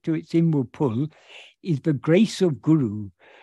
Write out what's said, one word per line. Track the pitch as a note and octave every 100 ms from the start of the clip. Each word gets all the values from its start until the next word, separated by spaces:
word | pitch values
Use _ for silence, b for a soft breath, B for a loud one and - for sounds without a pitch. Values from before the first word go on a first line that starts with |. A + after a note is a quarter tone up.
to | -
its | D#3+ E3
inward | E3 E3 D3 A#2+
pull, | - D3 A2 D3+ B B B B _
is | G3 D3
the | E3
grace | C#3 - F3 A3+ -
of | F#3 C3
Guru, | - D#3+ A#2+ G#2 G2+ b b b